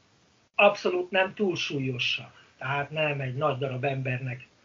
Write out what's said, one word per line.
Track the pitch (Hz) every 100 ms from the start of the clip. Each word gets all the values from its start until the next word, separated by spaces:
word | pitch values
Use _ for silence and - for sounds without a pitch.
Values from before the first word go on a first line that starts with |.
| _ _ _ _ _
abszolút | - 208 208 190 180 180
nem | 190 190
túlsúlyosak. | - 202 165 - 147 131 123 - - - - - -
Tehát | 131 143 143
nem | 156 151 139
egy | 131
nagy | 127 151 127
darab | 135 123
embernek | 139 135 127 127 127 123 - _